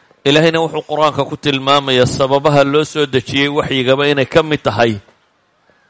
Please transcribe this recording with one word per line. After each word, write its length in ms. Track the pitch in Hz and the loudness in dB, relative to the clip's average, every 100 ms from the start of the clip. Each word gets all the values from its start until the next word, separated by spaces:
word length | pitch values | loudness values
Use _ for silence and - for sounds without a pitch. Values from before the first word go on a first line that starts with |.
| _ _ | _ _
Ilaahayna 400 | 139 151 165 165 | 0 2 2 0
wuxuu 240 | 160 156 | -2 -6
Qur'aanka 400 | - 151 151 139 | -6 0 0 0
ku 140 | 139 151 | -4 -4
tilmaamayaa 680 | 147 135 135 143 135 127 123 | -4 -2 0 0 2 2 2
sababaha 580 | - 131 139 151 143 | 0 0 2 2 2
loo 200 | 139 147 | 2 0
soo 220 | 151 151 143 | -2 -4 -2
dejiyey 400 | 131 - 139 143 | -2 -2 -2 -2
waxyigaba 560 | 147 - 135 123 135 143 | -2 -4 -2 0 2 0
inay 200 | 139 123 | 0 0
ka 160 | 165 | 0
mid 160 | 156 147 | 0 -2
tahay 400 | 127 107 117 104 - _ _ _ _ _ _ _ | -2 0 0 -2 -12 _ _ _ _ _ _ _